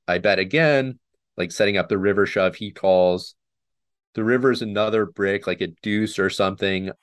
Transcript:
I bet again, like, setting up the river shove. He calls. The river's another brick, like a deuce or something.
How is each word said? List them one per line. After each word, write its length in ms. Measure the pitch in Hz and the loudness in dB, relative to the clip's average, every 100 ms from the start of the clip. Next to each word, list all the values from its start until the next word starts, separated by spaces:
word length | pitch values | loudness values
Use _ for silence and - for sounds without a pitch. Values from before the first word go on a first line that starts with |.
| - | -4
I 100 | 90 | 0
bet 200 | 101 95 | 2 0
again, 600 | 95 147 156 139 131 127 _ _ _ - | 0 2 2 2 0 -8 _ _ _ -8
like, 160 | 87 | -8
setting 240 | - 104 101 | 0 0 2
up 120 | 87 | 0
the 100 | 101 | 0
river 280 | 101 101 95 | 2 2 0
shove. 300 | 101 92 85 | 2 0 -2
He 140 | 107 | -12
calls. 640 | - 95 92 90 90 - - _ _ _ _ _ _ _ | -4 2 4 4 2 -6 -18 _ _ _ _ _ _ _
The 100 | - | -4
river's 380 | 110 123 131 117 | 0 2 2 0
another 440 | 110 104 107 110 101 | -2 -2 0 0 -2
brick, 400 | - 98 98 92 | -2 -2 -2 -4
like 140 | 90 | -4
a 80 | 90 82 | -6 -6
deuce 360 | 107 104 107 - | -4 -2 -2 0
or 120 | 95 | -2
something. 600 | - 95 98 98 95 95 - | 0 -2 0 -2 -2 -6 -12